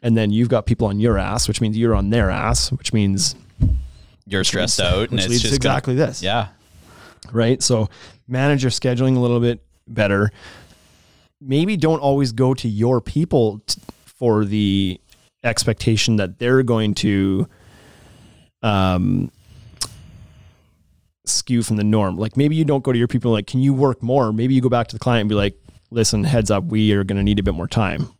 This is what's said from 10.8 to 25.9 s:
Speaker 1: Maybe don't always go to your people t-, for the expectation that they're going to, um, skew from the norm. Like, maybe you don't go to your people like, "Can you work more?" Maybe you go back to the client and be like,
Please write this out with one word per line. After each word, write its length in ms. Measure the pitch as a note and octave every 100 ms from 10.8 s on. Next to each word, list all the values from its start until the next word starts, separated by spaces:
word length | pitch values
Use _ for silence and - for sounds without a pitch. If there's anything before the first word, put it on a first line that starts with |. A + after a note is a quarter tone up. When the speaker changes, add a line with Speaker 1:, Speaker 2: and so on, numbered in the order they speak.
| _ _ _ _ _ _
Speaker 1:
Maybe 360 | C3+ C#3 F3+ G#3
don't 240 | D#3 D#3+
always 320 | C#3 C#3 C3+
go 220 | A2 C3
to 140 | C3 A#2
your 320 | G#2 A#2 B2+
people 600 | - - E3+ C#3+ A2 G#2 -
t-, 140 | - - - _
for 380 | - B2 G#2+
the 560 | G#2 G#2 G2+ G2 F#2+ F#2 _ _ _ _
expectation 720 | A#2 A2+ - - - G#2+ - A2
that 220 | F#2+ -
they're 240 | A#2+ C3
going 320 | B2+ A#2 G#2+
to, 520 | G2+ G#2 G2+ G2 F#2+ - _ - - - - - - - _ _ _
um, 680 | A2 G2+ F#2+ F2+ F#2+ F#2+ F2 - - - - - - - - - - - - _ _ _ _ _ _ _ -
skew 360 | - - A#2+
from 140 | A2 G#2+
the 80 |
norm. 320 | G#2 A2 G2 F2
Like, 180 | G#2+ C3
maybe 180 | D3 D#3
you 80 |
don't 200 | D3+ C#3
go 80 | C3
to 60 | A#2+
your 100 | B2
people 220 | B2+ A#2+
like, 140 | A2 G2+
"Can 140 | B2+
you 120 | C3+
work 280 | C3+ C#3 A#2+
more?" 300 | A#2 C3+ A2+
Maybe 220 | A2 B2+
you 60 | C3+
go 80 | B2
back 200 | A#2+ A2+
to 60 | A2
the 40 |
client 220 | - A#2+
and 60 | G#2
be 60 |
like, 220 | G#2 G2+ - - - -